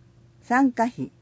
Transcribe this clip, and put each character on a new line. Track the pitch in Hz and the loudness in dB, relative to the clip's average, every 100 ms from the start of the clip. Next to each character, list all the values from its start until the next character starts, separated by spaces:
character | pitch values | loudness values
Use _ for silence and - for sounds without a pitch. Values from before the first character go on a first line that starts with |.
| _ _ - _ | _ _ -20 _
参 | - 247 269 | -2 0 2
加 | 247 | 0
費、 | 233 - 131 - | -4 -4 -12 -14